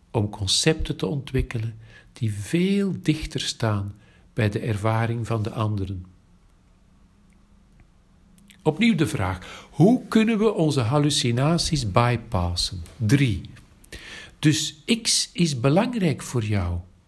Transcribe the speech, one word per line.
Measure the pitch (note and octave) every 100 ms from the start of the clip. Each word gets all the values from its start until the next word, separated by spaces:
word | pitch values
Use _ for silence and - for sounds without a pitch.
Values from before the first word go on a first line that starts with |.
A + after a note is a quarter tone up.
| _
om | A#2+ G#2
concepten | - F#2+ - D#3+ D#3 - D3
te | -
ontwikkelen | D3 - C3 B2+ A#2 A2 - - - -
die | - A2
veel | G2+ G2+ E3+ F#3 G3+ G3+ F3+
dichter | - D#3 - -
staan | - - A2 G#2 G2+ - - - -
bij | - G#2
de | A2+
ervaring | C3 G2+ A2 A2+ A2+ A#2 A2
van | A2+
de | G#2+
anderen? | A#2+ G#2+ G#2 F#2 F#2+ F2+ - _ _ _ _ _ _ _ _ _ _ _ _ _ _ _ - - _ _ _ _ - - -
Opnieuw | D#3+ C#3+ A#3 E3+
de | C#3
vraag: | - F#2 F2+ - - -
hoe | - F3+ B3+ -
kunnen | A3 A3 A3
we | G#3+
onze | G3+ D#3+ C3
hallucinaties | A2+ D3 D3 C#3+ B2 A#2+ D3 E3+ - D3+ A2
bypassen? | G#2 A#2+ A#2 - F#2 F2 E2+ - F2+ E2 -
Drie. | G#2+ C#3 C3+ F#2 - - - - - - - - - -
Dus | D#3 D3+ - - - A3+
X | - - -
is | - E3+ C3
belangrijk | C#3 E3 B3+ B3 F3 C3
voor | - B2
jou. | G#2+ G#2 F2 F2 - -